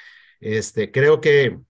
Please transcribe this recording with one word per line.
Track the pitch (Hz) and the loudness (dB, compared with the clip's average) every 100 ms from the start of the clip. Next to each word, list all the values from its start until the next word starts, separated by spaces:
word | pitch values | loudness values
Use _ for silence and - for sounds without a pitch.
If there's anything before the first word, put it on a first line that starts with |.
| - - _ _ | -20 -20 _ _
este, | 107 110 101 - 104 | -6 -6 -6 -6 -4
creo | 131 143 156 | 0 2 2
que | 151 147 131 90 - | 2 2 0 -4 -14